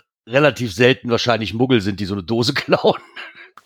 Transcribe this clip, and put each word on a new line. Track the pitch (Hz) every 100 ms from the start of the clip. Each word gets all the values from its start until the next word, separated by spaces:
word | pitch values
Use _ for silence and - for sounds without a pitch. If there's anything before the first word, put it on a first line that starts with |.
| - _ -
relativ | 127 147 120 120
selten | 92 123 131 120
wahrscheinlich | 117 - 113 107
Muggel | 110 127 123
sind, | 98 98
die | 95
so | 101
eine |
Dose | 85 117 120
<laughs> |
klauen. | 131 - - 220 - - - - - - _